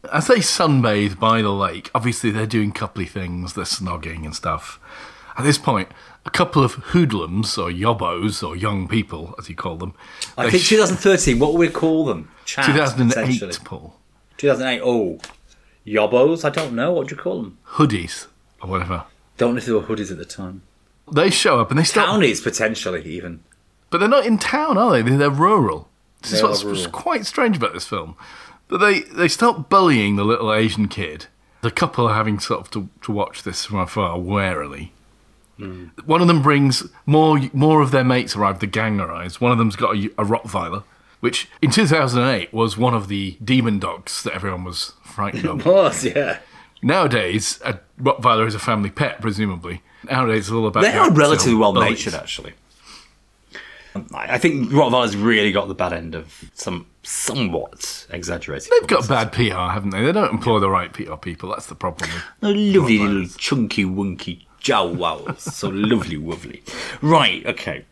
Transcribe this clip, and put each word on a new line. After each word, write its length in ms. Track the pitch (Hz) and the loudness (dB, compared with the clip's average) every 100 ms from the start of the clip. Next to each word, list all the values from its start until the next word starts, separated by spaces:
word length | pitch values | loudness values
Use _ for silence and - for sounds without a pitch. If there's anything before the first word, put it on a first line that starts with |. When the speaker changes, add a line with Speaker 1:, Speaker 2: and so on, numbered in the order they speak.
| - | -2
Speaker 1:
As 140 | 147 156 | -2 4
they 100 | 247 | 4
sunbathe 800 | - - 165 135 117 104 101 90 | 4 2 4 4 4 2 0 2
by 240 | 110 113 | 2 4
the 100 | 104 | 2
lake, 380 | 98 95 95 - | 0 -2 -4 -4
obviously 360 | 117 117 113 117 | -2 -2 0 -2
they're 160 | 107 110 | -2 0
doing 260 | 113 104 | 0 0
coupley 360 | - 107 - 90 | -2 -8 -6 -8
things, 440 | 101 90 87 92 | -6 -8 -6 -8
they're 120 | 101 | -8
snogging 600 | 87 - 92 82 82 80 | -6 -6 -6 -8 -10 -10
and 100 | 78 | -10
stuff. 460 | - 82 78 - - - - - - - - | -8 -6 -6 -10 -20 -20 -20 -20 -20 -16 -2
At 80 | |
this 140 | 139 139 | 0 0
point, 300 | - 107 95 - - - | 0 -2 -4 -12 -20 -16
a 60 | - | -6
couple 320 | - 175 151 | -2 0 2
of 100 | 127 | 2
hoodlums, 840 | - - 175 156 104 80 92 104 - | 0 0 2 2 0 -4 -2 -2 -4
or 120 | 87 | -6
yobbos, 760 | 87 107 107 90 87 104 92 90 | -2 0 0 -2 -2 -2 -4 -8
or 100 | 87 | -4
young 320 | 107 101 92 | -4 -2 -2
people, 460 | 110 98 80 82 - | -2 -2 -10 -14 -14
as 100 | - | -16
you 40 | |
call 220 | 85 92 82 | -10 -8 -8
them, 180 | 87 - - - - - | -12 -14 -20 -16 -14 -4
Speaker 2:
I 60 | 120 | 2
Speaker 1:
they 60 | |
Speaker 2:
think 100 | 180 | 2
Speaker 1:
sh- 60 | - | 4
Speaker 2:
two 80 | 220 | 4
thousand 180 | 208 185 | 4 2
thirteen, 420 | 202 185 147 117 | 2 4 2 2
what 140 | 131 | 2
would 60 | 165 | 4
we 100 | 165 | 2
call 380 | - 160 160 143 | 2 0 2 0
them? 240 | 90 76 _ - | -4 -8 _ -10
Chads, 180 | - 139 | 0 2
Speaker 1:
Two 60 | |
thousand 280 | 147 143 120 | 4 2 2
eight, 80 | 120 | 2
Speaker 2:
essentially. 420 | 110 110 123 98 - | 2 0 -2 -4 -10
Speaker 1:
Paul. 300 | - - 80 _ _ _ _ - | -12 -16 -16 _ _ _ _ -2
Speaker 2:
Two 100 | 143 | 0
thousand 200 | 123 131 | 2 0
eight, 120 | 120 | -2
oh. 360 | 123 120 95 80 - - _ _ _ _ - | 0 0 0 -6 -14 -20 _ _ _ _ -2
Yobbos? 580 | 107 104 123 139 165 151 | 0 4 4 4 2 -2
I 40 | |
don't 240 | 147 151 | -2 -6
know. 180 | 117 147 | -4 -2
What 160 | 170 135 | -2 -4
do 60 | |
you 60 | - | -6
call 220 | 175 - | -6 -6
them? 160 | 98 - - | -8 -14 -14
Speaker 1:
Hoodies, 540 | - 147 104 85 - - _ _ _ | 2 2 2 -6 -12 -16 _ _ _
or 80 | 92 | -6
whatever. 340 | 92 87 87 - _ _ - | -4 -4 -6 -8 _ _ -2
Speaker 2:
Don't 160 | 120 | 0
know 40 | 120 | 0
if 80 | 120 | 0
they 60 | |
were 100 | 110 | -2
hoodies 280 | 90 110 95 | 0 -6 -6
at 60 | 90 | -10
the 60 | |
time. 380 | - - 92 95 _ _ _ _ - | -14 -12 -12 -14 _ _ _ _ -2
Speaker 1:
They 200 | 147 170 | 2 2
show 300 | - 202 127 | 4 4 4
up 100 | 113 | 2
and 80 | 151 | 2
they 60 | |
start 240 | 160 214 185 | 2 2 2
Speaker 2:
Townies, 320 | 208 147 104 | 4 2 2
potentially, 600 | 117 - 110 110 101 87 | -4 -2 -2 -2 -6 -6
even. 360 | 78 85 90 82 _ _ _ _ _ | -8 -10 -10 -14 _ _ _ _ _
Speaker 1:
But 80 | 170 | 0
they're 100 | 208 | 4
not 160 | 269 | 4
in 140 | 233 214 | 4 0
town, 400 | - 277 311 202 | 0 -2 2 2
are 140 | 233 | 4
they? 100 | 139 | 4
They're, 160 | 113 139 | 4 4
they're 120 | 143 | 4
rural. 580 | 139 175 208 110 78 - _ _ _ | 4 4 4 2 -2 -12 _ _ _
This 80 | - | -4
Speaker 2:
They 60 | 107 | 0
Speaker 1:
is 40 | |
Speaker 2:
are 60 | 110 | 0
Speaker 1:
what's, 160 | 104 | 0
what's 140 | 104 101 | -4 -4
Speaker 2:
rural. 120 | 90 | -6
Speaker 1:
quite 340 | - - 294 202 | -6 -4 -4 -4
strange 300 | - 240 175 | 0 0 2
about 180 | 110 | -2
this 120 | 90 - | -4 -8
film. 280 | 101 80 82 - - - - _ | -8 -8 -14 -20 -20 -20 -20 _
But 100 | - | 2
they, 220 | 208 196 | 2 2
they 260 | - 170 175 | -2 0 0
start 400 | - 233 226 143 | 4 0 0 2
bullying 460 | 196 180 127 101 101 | 4 6 4 4 2
the 80 | |
little 300 | 104 117 110 | 2 0 2
Asian 320 | 107 110 98 101 | 2 2 0 -2
kid. 380 | - 82 78 - _ _ _ | -2 -8 -10 -18 _ _ _
The 100 | 117 | -4
couple 340 | - 165 - 117 | 0 -2 0 0
are 60 | |
having 240 | 107 110 104 | 2 0 -2
sort 220 | - 113 | -4 -6
of 100 | 101 | -6
to, 180 | 107 95 _ | -8 -10 _
to 100 | - | -6
watch 300 | 101 98 - | -4 -4 -6
this 220 | - 90 - | -10 -8 -4
from 140 | 104 | -4
afar, 360 | 90 - 92 87 | -2 -2 -2 -2
warily. 760 | 87 101 95 85 73 69 85 _ _ _ _ _ _ - | -2 0 0 -2 -6 -10 -14 _ _ _ _ _ _ -16
Speaker 2:
Mm. 320 | 98 92 87 - 143 | -14 -14 -18 -16 0
Speaker 1:
One 160 | 165 | 4
of 60 | 175 | 6
them 120 | 170 | 6
brings 440 | 139 143 139 123 - - | 6 6 4 2 -4 -10
more, 360 | - 156 156 151 135 | 2 6 6 4 2
more 300 | 135 151 156 | 2 4 6
of 80 | 135 | 4
their 140 | 135 | 4
mates 320 | 127 127 120 101 | 4 2 0 -2
arrive, 240 | 98 95 | -2 0
the 60 | 104 | -4
gang 320 | 107 110 104 | -2 -2 -2
arrives. 400 | 90 82 90 - | -4 -8 -12 -2
One 100 | 120 | 2
of 60 | 120 | 4
them's 180 | 113 95 | 2 2
got 200 | 117 107 | 0 0
a, 100 | 101 - | -2 -2
a 80 | |
Rottweiler, 600 | 104 113 110 98 85 95 - _ _ _ | 0 0 -2 -6 -6 -8 -12 _ _ _
which 280 | 120 - - - | -4 -2 -8 -2
in 100 | 143 | 2
two 160 | 156 185 | 4 4
thousand 360 | 156 135 123 127 | 4 2 2 2
eight 260 | 113 87 | 0 -4
was 240 | 110 113 98 | -2 -2 2
one 160 | 123 | 0
of 140 | 117 95 | 0 -2
the 280 | 101 95 - | -6 -6 -8
demon 340 | 110 131 117 101 | 0 2 2 -2
dogs 420 | 87 85 - - | -4 -8 -10 -10
that 100 | - | -8
everyone 300 | 90 98 90 | -6 -6 -8
was 280 | 92 87 - _ | -8 -10 -10 _
frightened 400 | - - 101 - | -16 -6 -6 -4
Speaker 2:
<laughs> 0 | |
It 60 | 165 | -4
Speaker 1:
of. 160 | 147 170 | -2 4
Speaker 2:
was, 380 | 190 165 - 131 | 4 4 0 -2
yeah. 320 | 143 139 - - - - _ | -2 -2 -6 -12 -20 -20 _
Speaker 1:
Nowadays, 800 | - 180 156 120 90 104 - - | 0 2 2 2 0 -2 -2 -6
a 160 | 123 104 _ - | -8 -8 _ -4
Rottweiler 460 | 135 - 123 113 110 | -2 2 2 2 2
is 80 | |
a 40 | 104 | -2
family 320 | - 107 101 | -2 0 -2
pet, 300 | - 139 - | -2 -4 -2
presumably. 600 | 113 101 104 87 85 92 _ _ - | -6 -2 -4 -4 -10 -14 _ _ -6
Nowadays, 360 | 131 123 110 95 | -2 0 0 -2
it's 20 | |
all 160 | 117 110 | -2 0
about 160 | 101 | 4
Speaker 2:
They 80 | - | 2
Speaker 1:
the 80 | - | 4
Speaker 2:
are 40 | |
Speaker 1:
actual 100 | 370 151 | 4 6
Speaker 2:
relatively 380 | 147 151 131 | 6 4 4
well 180 | 110 107 | 6 6
Speaker 1:
bullies. 180 | 98 110 110 107 | 4 2 0 -6
Speaker 2:
natured, 80 | |
actually. 400 | 78 - - - - _ _ - - _ _ _ _ _ - - - - - - | -8 -10 -12 -14 -20 _ _ -20 -20 _ _ _ _ _ -20 -20 -20 -16 -14 -14
I, 200 | - 53 | -12 -4
I 40 | 120 | 0
think 320 | 175 143 123 | 2 0 2
Rottweilers 520 | 139 135 127 117 101 | 4 4 4 2 0
really 300 | 110 110 104 | 2 4 4
got 160 | 98 95 | 0 -2
the 60 | |
bad 180 | 92 90 | -4 -4
end 220 | 85 82 | -4 -8
of 360 | 80 78 - - | -12 -14 -20 -20
some 320 | - - 87 - _ | -12 -8 -8 -10 _
somewhat 1040 | - - - 131 104 82 - - - - - | -10 -6 -4 -2 -2 -4 -8 -12 -12 -12 -12
exaggerated 600 | 87 85 80 - 69 - | -10 -8 -8 -8 -12 2
Speaker 1:
They've 160 | 480 - | 2 2
got 140 | 185 | 0
Speaker 2:
publicity. 120 | 117 127 | 2 0
Speaker 1:
bad 80 | 110 | 0
P 180 | - 117 | 0 -2
R, 200 | 95 90 | 0 -4
haven't 200 | 101 98 | -4 -4
they? 120 | 95 | -2
They 100 | 127 | 0
don't 180 | 196 185 | 2 0
employ 260 | 110 120 107 | -2 0 2
the 100 | 98 | 2
right 220 | 95 87 | 0 -2
P 140 | - - | -10 -12
R 100 | 80 | -10
people. 340 | 92 85 92 | -12 -10 -10
That's 160 | - - | -10 -12
the 80 | |
problem 360 | 82 92 82 - | -8 -8 -8 -10
with 120 | 85 - _ | -10 -12 _
Speaker 2:
They're 100 | 208 | -2
lovely 440 | 202 208 190 135 107 | 0 4 4 6 4
Speaker 1:
Rottweilers. 160 | 101 98 | 4 0
Speaker 2:
little 160 | 90 - | -4 -8
chunky, 460 | - 139 110 - | -2 0 0 -2
wunky 600 | 95 92 101 85 - 87 _ _ | -2 -2 -4 -6 -10 -14 _ _
jow 260 | - 117 90 | 0 0 0
wows. 560 | 87 85 76 - 135 | -2 -4 -4 -10 -10
So 260 | - - 101 | -12 -8 -6
<laughs> 40 | |
lovely, 440 | 95 107 113 85 78 | -2 0 0 0 -8
lovely. 460 | 78 80 - - - - - - | -8 -10 -12 -18 -16 -12 -12 -4
Right, 440 | 151 160 120 90 - | 2 4 4 0 -6
okay. 380 | - - 69 - | -6 -8 -10 -14